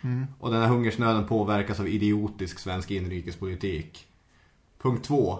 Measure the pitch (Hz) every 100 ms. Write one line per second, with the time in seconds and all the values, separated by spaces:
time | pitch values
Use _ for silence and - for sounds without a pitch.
0 | 127 123 139 - 123 113 113 123 113 113
1 | 117 110 101 110 101 104 98 98 95 101
2 | 104 104 104 - 92 - 95 92 90 98
3 | 90 90 87 87 95 90 98 78 78 -
4 | - _ _ _ _ _ _ _ 131 120
5 | - 147 98